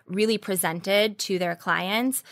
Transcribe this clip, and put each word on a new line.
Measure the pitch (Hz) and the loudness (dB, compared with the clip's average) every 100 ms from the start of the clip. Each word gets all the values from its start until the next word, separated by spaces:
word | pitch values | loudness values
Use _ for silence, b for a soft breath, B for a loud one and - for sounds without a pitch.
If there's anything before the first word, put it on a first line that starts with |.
| - | -8
really | 185 220 208 | 0 2 0
presented | - 185 170 170 190 202 214 208 | -2 -2 -2 -4 0 2 2 -2
to | - 185 | -4 -2
their | 175 170 | -2 -4
clients. | 190 170 185 220 262 262 B | -2 -2 0 0 0 -2 B